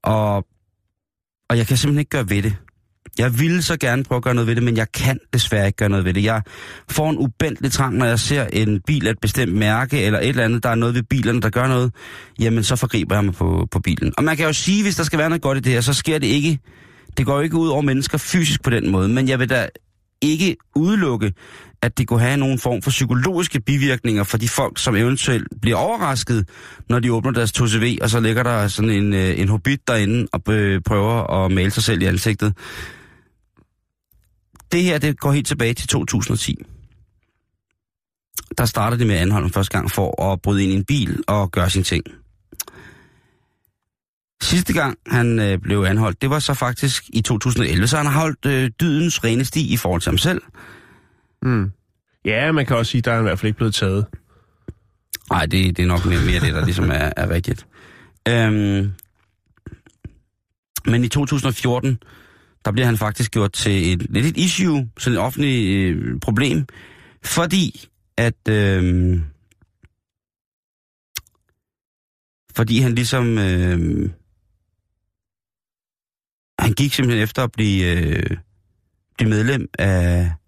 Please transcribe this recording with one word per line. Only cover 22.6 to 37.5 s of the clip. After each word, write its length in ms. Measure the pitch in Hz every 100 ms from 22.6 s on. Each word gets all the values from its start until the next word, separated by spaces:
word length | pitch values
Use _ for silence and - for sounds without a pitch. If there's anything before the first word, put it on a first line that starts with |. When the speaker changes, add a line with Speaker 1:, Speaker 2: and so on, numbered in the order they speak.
| 127 117
Speaker 1:
for 80 | -
psykologiske 720 | - 127 123 139 175 180 143
bivirkninger 600 | 110 143 139 127 120 107
for 140 | 101 113
de 100 | 117
folk, 300 | - 123 -
som 180 | - 110
eventuelt 500 | 117 135 - 120 - -
bliver 140 | 110 107
overrasket, 720 | 190 226 175 131 - 117 95 - - - -
når 100 | 120
de 140 | 120
åbner 180 | 113 127
deres 220 | 120 113
to 140 | - 120
C 60 | 110
V, 180 | 117 -
og 80 | 113
så 100 | 117
ligger 220 | 113 113
der 260 | 123 117 104
sådan 220 | - 110
en, 220 | 101 101
øh, 240 | 98 92 87
en 80 | 95
hobbit 400 | 104 131 139 -
derinde 380 | 113 101 117 117
og, 220 | - 95
øh, 260 | 107 101 95
prøver 640 | - 107 104 117 92 92
at 80 | 92
male 180 | 92 92
sig 120 | -
selv 200 | 113 95
i 20 |
ansigtet. 500 | 95 92 113 104 104 101 - - - - - _ _ _ _ _ _ _ _ _ _ _ _ _ _ _ -
Det 100 | 170
her, 160 | 180 151
det 200 | 151 143
går 120 | 143
helt 140 | 139 -
tilbage 280 | 143 117
til 140 | 117 -
to 160 | 120
tusind 300 | - 101 -
og 40 | 113
ti. 180 | - - - - - _ _ _ _ _ _